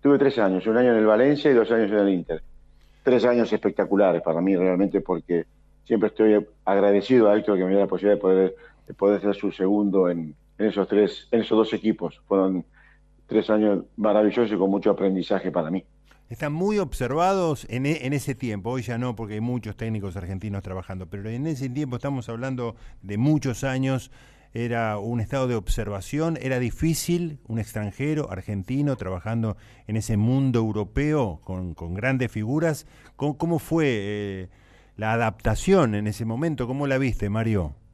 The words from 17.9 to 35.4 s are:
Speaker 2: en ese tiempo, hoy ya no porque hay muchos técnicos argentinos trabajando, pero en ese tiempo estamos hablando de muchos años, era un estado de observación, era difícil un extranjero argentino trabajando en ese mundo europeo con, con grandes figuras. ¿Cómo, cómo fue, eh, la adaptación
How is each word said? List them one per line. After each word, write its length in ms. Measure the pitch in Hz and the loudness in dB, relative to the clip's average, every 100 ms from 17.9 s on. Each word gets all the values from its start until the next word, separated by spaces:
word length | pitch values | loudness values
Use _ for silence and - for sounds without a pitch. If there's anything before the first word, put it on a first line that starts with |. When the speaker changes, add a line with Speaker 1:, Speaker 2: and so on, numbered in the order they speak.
| 156 127 | -2 -2
Speaker 2:
en 80 | |
ese 220 | 143 - 131 | -4 -4 -6
tiempo, 340 | 123 104 98 | -6 -6 -6
hoy 140 | 127 | -6
ya 140 | 110 117 | -6 -4
no 180 | 123 110 | -4 -6
porque 180 | 110 | -8
hay 80 | 107 | -6
muchos 340 | 117 123 110 98 | -4 -4 -6 -8
técnicos 400 | 113 110 98 90 | -6 -6 -6 -10
argentinos 480 | 90 95 107 101 | -8 -8 -6 -8
trabajando, 440 | 95 92 90 92 85 | -8 -12 -10 -12 -12
pero 220 | 98 104 | -12 -8
en 160 | 117 151 | -6 -6
ese 200 | 143 131 | -4 -6
tiempo 300 | 123 147 123 | -6 -6 -6
estamos 320 | 139 139 117 | -6 -6 -8
hablando 460 | 117 131 127 120 110 - - | -8 -6 -6 -6 -10 -18 -18
de 160 | 95 101 | -8 0
muchos 460 | 135 156 135 110 139 | 2 2 0 -4 -4
años, 460 | 131 131 131 - - - - _ 113 | -2 -2 -2 -6 -20 -20 -20 _ -8
era 440 | 117 117 113 104 | -4 -2 -2 -4
un 200 | 104 120 | -4 -4
estado 280 | 104 139 131 | -4 -2 -2
de 80 | 117 | -2
observación, 840 | 95 - 107 101 - 143 160 160 | -2 -4 -2 -6 -6 -4 -2 -2
era 200 | 131 127 | -2 -2
difícil 800 | 123 - 156 160 - 175 170 147 - | -2 -2 -2 -2 -2 -2 -2 -8 -8
un 100 | 113 | -6
extranjero 720 | 107 110 104 - 143 156 - | -6 -6 -8 -6 -4 -2 -4
argentino 640 | 92 - 104 95 131 147 131 | -8 -6 -8 -4 -2 -2 -2
trabajando 600 | 95 92 107 117 110 101 - - - | -6 -6 -4 -2 -2 -6 -12 -20 -6
en 100 | 110 | -6
ese 180 | - 107 | 0 0
mundo 440 | 110 131 135 120 | 2 2 2 2
europeo 840 | 113 104 101 139 147 151 117 80 | 0 -2 -4 -2 0 2 0 -4
con, 300 | - 92 90 | -10 -8 -8
con 220 | 78 85 90 | -8 -8 -4
grandes 360 | 123 131 123 | -2 0 -2
figuras. 540 | 110 110 147 165 147 - - - - | -4 -2 0 0 -2 -8 -20 -20 -6
¿Cómo, 200 | 147 139 | -4 -2
cómo 200 | 170 165 | -2 -2
fue, 300 | - 165 151 | 0 0 2
eh, 600 | 113 101 104 104 95 92 - _ _ _ - | 0 -4 -4 -6 -8 -12 -16 _ _ _ -6
la 180 | 110 | -2
adaptación 840 | 117 117 - | 0 0 -2